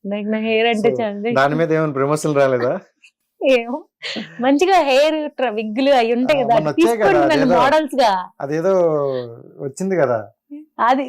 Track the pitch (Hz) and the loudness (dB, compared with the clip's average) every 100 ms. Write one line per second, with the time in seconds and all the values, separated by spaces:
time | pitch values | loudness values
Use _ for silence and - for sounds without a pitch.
0 | 196 208 208 220 220 220 233 220 214 254 | -10 -8 -4 -4 -2 0 0 0 0 -2
1 | 220 202 214 233 139 151 165 156 156 135 | -6 -6 -4 0 0 0 0 0 -2 -2
2 | 139 151 156 143 139 127 120 180 - _ | -2 -2 0 2 2 2 -2 -4 -8 _
3 | _ _ _ _ 311 254 233 277 370 _ | _ _ _ _ 0 0 0 -10 -12 _
4 | - - 170 165 247 285 359 381 277 262 | -12 -12 -14 -4 0 2 4 2 4 2
5 | 302 311 302 - 254 214 220 214 269 269 | 2 0 -6 -4 -4 -4 -6 -2 2 2
6 | 226 240 254 294 233 233 156 - 330 466 | 2 0 0 0 2 0 0 2 2 2
7 | 381 349 339 294 269 262 262 311 302 269 | 2 2 2 2 2 2 4 2 0 0
8 | 233 185 185 _ 143 151 175 190 170 151 | 2 0 -6 _ -6 -2 2 2 2 2
9 | 139 131 120 117 - - 143 - 190 185 | -2 -4 -6 -14 -20 -12 -12 -6 -4 2
10 | 135 117 101 _ _ 294 311 - 226 262 | 2 0 -4 _ _ -20 -20 -2 0 0